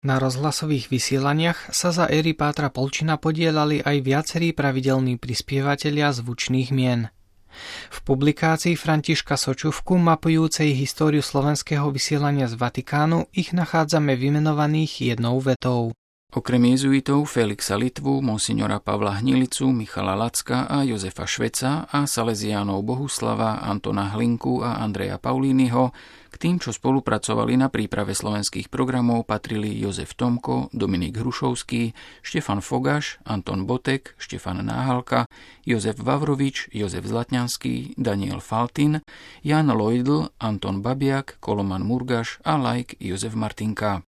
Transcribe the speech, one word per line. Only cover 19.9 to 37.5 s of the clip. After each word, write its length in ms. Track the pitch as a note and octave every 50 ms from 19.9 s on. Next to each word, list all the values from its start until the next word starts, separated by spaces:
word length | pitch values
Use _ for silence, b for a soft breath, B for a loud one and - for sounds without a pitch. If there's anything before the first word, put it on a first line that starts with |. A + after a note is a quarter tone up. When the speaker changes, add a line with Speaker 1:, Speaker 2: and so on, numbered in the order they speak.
| - - G2 G2 F#2+ G2+
Speaker 2:
Lacka 500 | A2+ A#2+ - - - - B2 B2+ C3 -
a 160 | - C#3+ C#3
Jozefa 400 | C3 A2+ G#2 F#2+ F#2 - - -
Šveca 640 | - - - A#2 A#2 - - - C3 C#3+ D#3+ - -
a 160 | - C#3+ C#3+
salesiánov 800 | C#3+ - - A2+ A#2 A2+ G2+ G#2+ G#2+ G#2+ G2+ G2+ G2+ G2 G2
Bohuslava, 800 | G2+ A2+ B2 C3 C#3+ C3+ - - A#2+ A2+ A2 A2 A2+ A2 G#2+ - -
Antona 480 | G#2 G#2 G#2 - G#2 G#2+ G2+ G2+ G2
Hlinku 480 | G2+ G#2+ A#2+ A#2+ A#2+ A#2+ - C3 B2+ B2
a 220 | A2+ A#2+ A2+ G#2+ A2+
Andreja 320 | G#2+ G2+ F#2+ F#2+ F#2+ F#2+
Paulínyho, 760 | - - C3 B2+ C3 C3+ C3+ C3 C3 C3 B2 A#2 B2+ B2+ B2+ B B B B B B B B
k 60 | -
tým, 240 | - - D#3+ F3+ F3
čo 140 | - - A2
spolupracovali 840 | - - B2+ C3 C3+ - - A2 G#2+ - - A2 A2+ A2+ A#2 B2
na 160 | B2+ C3+ C3
príprave 400 | - A2+ G#2+ G2+ - G#2 G#2 G2+
slovenských 560 | G2+ - - G#2+ G#2 G#2 G2+ - - F#2 - -
programov, 560 | - - C3 B2+ B2+ B2+ A#2+ A#2+ A#2 A#2 A2+
patrili 480 | - G#2+ G#2 - - A2 G#2+ G#2 G#2+ G#2 A2
Jozef 320 | G#2+ G2+ F#2+ - D#2+ - - -
Tomko, 500 | B2 B2 A#2+ A#2+ - - B2+ B2+ B2+ - -
Dominik 420 | A2+ G#2+ G2 F#2+ F2 F2 D2+ -
Hrušovský, 800 | G#2+ A#2 B2+ A#2+ - - B2+ B2 - - - B2+ A#2 A#2 A2+ A2 B B B B B
Štefan 400 | B - - E3+ D3+ - G2+ G2
Fogaš, 560 | - - C3+ B2+ C3 C#3 C#3+ D3 D3 - - - -
Anton 400 | - A2+ G2+ F2+ - G2 F#2+ F#2+
Botek, 480 | G2 B2 B2 _ - C3 C3+ _ - - _
Štefan 400 | - - - - - F#2 F2+ F#2+
Náhalka, 720 | G2+ G#2+ A2+ A#2+ B2+ C3+ B2+ B2 B2 - B2+ B2 A#2+ - B B B B B B B
Jozef 320 | - A#2+ A2 G2+ A#2 G#2+
Vavrovič, 720 | A#2+ G#2+ B2 C3+ C#3+ D3+ D3 C#3+ C3+ C#3 C3+ - - - - -
Jozef 320 | A2 G#2 F#2+ F2+ F2+ F#2+
Zlatňanský, 880 | G#2 A2 A#2 A#2+ - C3 B2+ B2 A#2+